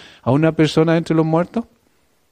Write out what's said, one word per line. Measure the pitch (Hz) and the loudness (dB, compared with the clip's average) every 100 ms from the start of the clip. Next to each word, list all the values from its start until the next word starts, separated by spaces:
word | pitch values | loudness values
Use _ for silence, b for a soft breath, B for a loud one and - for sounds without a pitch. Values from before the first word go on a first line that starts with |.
| B B | B B
a | - | -2
una | 139 160 | 0 2
persona | 156 156 - 165 165 | 2 0 2 2 0
entre | 165 | 0
los | 160 160 | -2 0
muertos? | 160 175 226 - _ _ _ _ _ _ | -2 -2 -6 -10 _ _ _ _ _ _